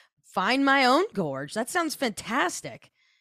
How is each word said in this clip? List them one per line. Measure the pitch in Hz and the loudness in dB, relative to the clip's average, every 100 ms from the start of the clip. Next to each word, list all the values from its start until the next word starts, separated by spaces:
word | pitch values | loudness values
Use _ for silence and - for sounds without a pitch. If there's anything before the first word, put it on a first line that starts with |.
| _ _ | _ _
find | _ - 190 262 277 | _ -2 0 2 4
my | 277 254 | 4 6
own | 277 403 | 4 2
gorge. | - 160 135 147 | -2 -4 -6 -6
That | 208 - | -6 -4
sounds | 359 330 - | -2 -4 -2
fantastic. | 254 202 - 240 349 - 143 113 - _ _ _ | -4 -6 -6 -4 -2 -4 -12 -16 -20 _ _ _